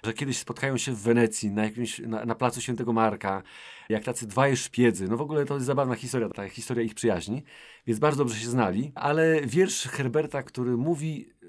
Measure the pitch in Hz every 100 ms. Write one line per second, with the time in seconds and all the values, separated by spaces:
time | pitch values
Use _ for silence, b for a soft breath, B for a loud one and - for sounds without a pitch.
0 | 113 110 139 - - 120 139 123 139 113
1 | 110 117 113 - 107 101 110 110 113 -
2 | 117 110 117 113 123 120 120 120 120 113
3 | 110 104 98 95 - B B B B 107
4 | 113 120 110 117 139 131 - - 120 104
5 | 95 117 147 151 139 143 127 139 131 117
6 | 123 127 110 110 98 - - 120 117 -
7 | 117 90 85 131 - B B B - 110
8 | 147 143 127 110 117 127 101 95 143 -
9 | 143 151 160 160 135 143 185 - 135 -
10 | 135 147 151 139 127 - 123 120 147 165
11 | 156 156 - _